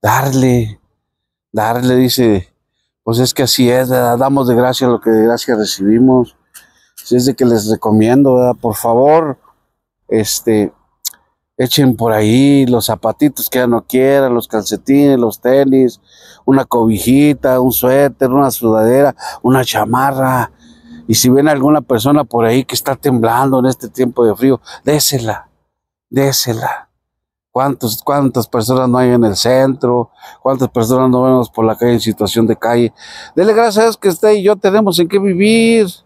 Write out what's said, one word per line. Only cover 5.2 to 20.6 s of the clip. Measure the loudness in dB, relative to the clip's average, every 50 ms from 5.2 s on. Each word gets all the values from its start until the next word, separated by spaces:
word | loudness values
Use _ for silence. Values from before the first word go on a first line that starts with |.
| 2
gracia | 2 0 -2 -2 -4 -2
recibimos. | -2 -2 -4 -6 -4 0 0 2 4 4 4 4 2 0 -2 _ _ _ _ _ -20 -20 _ _ _ _ _ _ -20
Así | -8 -2 -2
es | 0 0
de | 0 -2
que | 0 0
les | 0 2 0 0 -2
recomiendo, | -4 -4 -2 0 2 2 2 2 2 2 2 2 2
¿verdad? | 2 2 0 -2 -2
Por | -4 -6 -6
favor, | -4 -2 -2 0 2 2 4 4 2 2 -2 -8 _ _ _ _ _ _ _ _ _ _ _ _ _ _ _
este, | -2 -2 -2 -2 -6 -6 -2 0 0 0 0 -2 _ _ _ _ _ _ _ -16 -16 _ _ _ _ _ _ _ _
echen | -6 -4 -2 0 0 2 0 0
por | 0 -2 -2
ahí | 0 0 0 2 2 2 2 4 4 2 2
los | 2 0 -2 -2 -2
zapatitos | -6 -4 -4 -6 -2 _ -2 -2 -2 -4 -12 -6
que | -4 -2
ya | 0 0
no | -2 -2 -4
quieran, | _ -2 0 2 2 2 2 0 0 -2
los | -4 -4 -4
calcetines, | -6 -6 -6 -6 -8 -8 -4 0 2 2 4 2 2 2
los | 0 -2 -4 -4
tenis, | _ 0 2 2 2 2 2 2 2 2 -2 _ _ _ _ _ -20 -20 -20 _ _
una | 0 0 0 0
cobijita, | 0 -2 0 0 0 0 -2 0 0 2 4 4 2 0 0 -2 -2 0 2
un | 0 0
suéter, | -2 0 0 0 2 2 2 0 0 _ -2 0
una | 2 2 0 0
sudadera, | -2 -2 -2 0 2 2 2 2 2 4 2 2 0 _ -12 -16 -16 -6
una | _ 0 0 0 0
chamarra. | -2 -4 -4 -4 -2 -2 -2 -2 -2 -2 -2 -2 -2 -2 -2 -4 -6 _ _